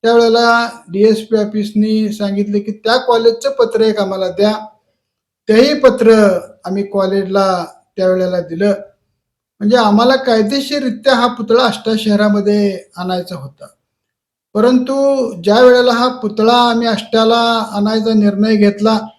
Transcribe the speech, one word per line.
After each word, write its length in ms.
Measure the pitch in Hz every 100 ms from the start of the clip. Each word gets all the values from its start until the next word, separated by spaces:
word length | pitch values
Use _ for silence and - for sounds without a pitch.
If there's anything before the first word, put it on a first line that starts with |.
त्यावेळेला 640 | 226 233 233 226 233 233 233 - -
डीएसपी 440 | 185 214 214 - 220
ऑफिसनी 760 | 208 214 208 208 214 220 214
सांगितले 480 | 214 202 202 202 202
की 120 | 208 208
त्या 120 | 220 254
कॉलेजचं 540 | 254 233 233 226 277
पत्र 300 | 277 226 220
एक 200 | 220 208
आम्हाला 280 | 190 190 185
द्या, 260 | 180 208 214 214 _ _ _ _ _ _ _ -
तेही 300 | 220 277 294
पत्र 340 | 262 - 226 220 208 180 - -
आम्ही 220 | 180 196 196
कॉलेजला 760 | 196 190 196 185 196 196 185 160 - _ -
त्यावेळेला 440 | 185 185 180 180
दिलं. 320 | 165 165 202 196 - _ _ _ _ _ _ _
म्हणजे 160 | 208 240
आम्हाला 380 | 220 208 240 262
कायदेशीररित्या 1000 | 262 220 208 277 277 285 262 208 262
हा 120 | 247 240
पुतळा 380 | 240 214 226
आष्टा 280 | 247 - 220 220
शहरामध्ये 800 | 214 202 214 202 202 208 202 190 - -
आणायचा 400 | 180 180 175 160
होता. 300 | 135 _ - _ _ _ _ _ _ _ _
परंतु 400 | 214 240 254 254 269 277 269 247 180
ज्या 180 | 170 214
वेळेला 320 | 254 247 247
हा 160 | 233 247 254
पुतळा 400 | 214 220 220 240 240
आम्ही 160 | 233 233
आष्ट्याला 520 | 208 - 226 220 233 233 226 214
आणायचा 420 | 208 208 220 220
निर्णय 420 | 220 202 196 214 214
घेतला 420 | 202 202 214 233 220